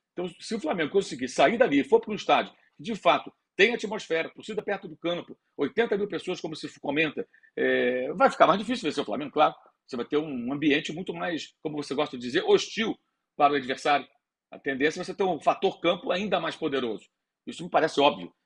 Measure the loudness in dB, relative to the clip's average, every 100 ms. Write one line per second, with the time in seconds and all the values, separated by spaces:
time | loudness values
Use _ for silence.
0 | _ -8 -8 -10 -8 -6 -4 -2 0 0
1 | -2 -4 -4 4 4 6 4 2 4 2
2 | 2 -4 2 2 2 -8 _ -14 -8 0
3 | 2 2 0 -18 _ 4 4 4 -4 -6
4 | -4 -4 -4 -10 -12 -8 -6 -6 -8 -8
5 | -6 -6 -8 -18 _ -4 -2 0 0 0
6 | -2 -4 -6 -8 -8 -10 -12 -10 -4 0
7 | 0 -2 -12 _ _ -2 0 2 0 0
8 | -2 2 4 6 6 4 0 -4 -4 -4
9 | -4 -6 -4 2 2 0 _ _ -12 -10
10 | -4 -2 -2 -6 -6 -2 2 2 0 -8
11 | -8 -6 -6 -6 -8 _ -8 -8 -6 -4
12 | -4 -6 -4 -2 4 2 2 -4 -4 -4
13 | _ _ _ 2 2 2 -2 -2 0 0
14 | -2 _ _ _ _ -10 -6 0 0 0
15 | -6 -2 -2 0 0 2 0 0 0 0
16 | 0 -2 0 -2 -2 -4 -2 -2 -2 -6
17 | -12 _ _ _ -14 -12 -2 0 2 4
18 | 4 4 -6 _